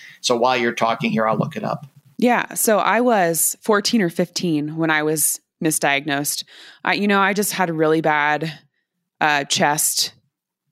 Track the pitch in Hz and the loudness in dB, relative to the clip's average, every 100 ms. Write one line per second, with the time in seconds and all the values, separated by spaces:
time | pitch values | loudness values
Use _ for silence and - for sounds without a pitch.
0 | - - - 120 123 127 120 120 117 113 | -20 -10 -4 0 2 2 0 0 -2 -2
1 | 117 107 110 110 - 110 110 113 - _ | -2 0 0 0 -4 -6 -8 -8 -12 _
2 | _ - 247 220 - - - 208 - 214 | _ -2 0 0 -2 -2 0 2 2 2
3 | 247 220 170 165 - - - 208 202 240 | 2 2 2 0 -2 -4 0 0 2 0
4 | 175 170 175 - 180 151 151 160 160 156 | 0 0 -4 -2 -2 -2 -2 -2 0 2
5 | 151 156 - - _ _ 160 156 151 139 | 2 0 -2 -4 _ _ -2 0 0 0
6 | 147 143 147 - - - - - - 185 | 0 -2 -2 -6 -10 -20 -20 -6 -2 0
7 | 202 202 190 202 202 - 180 160 156 160 | 2 2 2 0 -2 -2 -2 2 2 2
8 | 160 151 147 151 160 151 _ _ _ _ | 2 2 2 0 -4 -10 _ _ _ _
9 | _ _ 156 147 143 - 160 151 - - | _ _ 0 0 -2 0 2 2 -2 -2
10 | - - _ _ _ _ _ | -4 -8 _ _ _ _ _